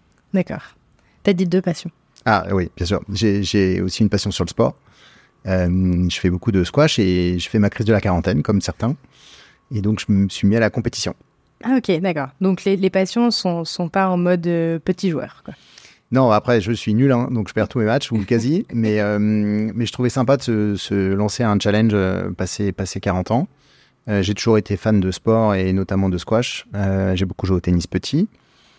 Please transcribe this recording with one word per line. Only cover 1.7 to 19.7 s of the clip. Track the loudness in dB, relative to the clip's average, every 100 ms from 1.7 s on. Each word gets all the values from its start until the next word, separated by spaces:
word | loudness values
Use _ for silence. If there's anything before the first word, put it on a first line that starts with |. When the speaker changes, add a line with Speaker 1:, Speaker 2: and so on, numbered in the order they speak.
| -6 -10 -18 _ _
Speaker 2:
Ah | 0 2 2
oui, | -2 -2 -4
bien | -2
sûr. | -2 -4
J'ai, | -2 0 0
j'ai | 0 2 2 0
aussi | -2 0
une | 0
passion | 0 -2
sur | -4
le | -4
sport. | 0 -2 -2 _ _ -20 -20 _ _ -2
Euh, | 0 2 2 2 2 0
je | 0
fais | 0
beaucoup | 0 0
de | 0
squash | 2 2 2 2
et | 2 2 0 -2
je | -2
fais | 0
ma | 2
crise | 0
de | 2
la | 2
quarantaine, | 2 0 0 0
comme | 0 0
certains. | -2 -4 -4 -4 -10 _ -20 -20 -20 _ -8
Et | -4
donc, | -2 -2
je | 0
me | 2 2
suis | 0 2
mis |
à | 4
la | 2
compétition. | 0 -4 -6 -8 -10 _ _ _ _ -2
Speaker 1:
Ah | 0
ok, | 0 0
d'accord. | 0 -2 -6 -2
Donc, | 0 0
les, | 0 0
les | 2
passions | 0 0 0 0
sont, | 0 -2 -4
sont | -6 -6 -2
pas | 0 0
en | 2
mode, | 2 2 0
euh, | 0 -2 -2
petit | -2 -2 -2
joueur, | -2 -6 -14
quoi. | -20 -20 _ -20 -20 _ _
Speaker 2:
Non, | 2 4
après, | 4 2 0
je | 0
suis | -2 0
nul, | 2 4
hein, | 2 0
donc | -4 -4
je |
perds | -2 -2
tous | 0
mes | 0
matchs, | 0 -2
ou | -4
quasi. | 0 0 2 -2 -2
Speaker 1:
<laughs> |
Speaker 2:
Mais, | -2 0 0
euh, | 0 0
mais | 2 2 0 -2 -4